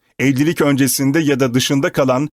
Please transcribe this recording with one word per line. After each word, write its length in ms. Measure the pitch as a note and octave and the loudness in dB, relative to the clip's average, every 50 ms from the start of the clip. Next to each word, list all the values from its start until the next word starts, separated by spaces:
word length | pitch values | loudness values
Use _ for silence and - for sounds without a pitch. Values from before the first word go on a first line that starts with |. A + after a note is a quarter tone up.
| _ _ _ - | _ _ _ -2
Evlilik 420 | B2 C3+ C#3 B2 D3 E3 E3+ - | 0 0 2 2 0 0 0 0
öncesinde 580 | D#3+ C#3+ C#3+ B2+ C#3 B2+ - - C3+ C3+ C#3 - | 0 0 2 2 0 0 0 -2 -2 0 0 0
ya 200 | - C#3+ C#3+ B2+ | 0 0 0 0
da 140 | C#3 C3 A#2 | 0 0 0
dışında 380 | C3 C3 - D3 C#3 C#3 F3+ | -2 -2 0 -2 0 -2 -2
kalan 380 | - - C#3 C3 B2+ C3 D3+ D3 _ _ | -2 0 0 0 0 -2 -2 -6 _ _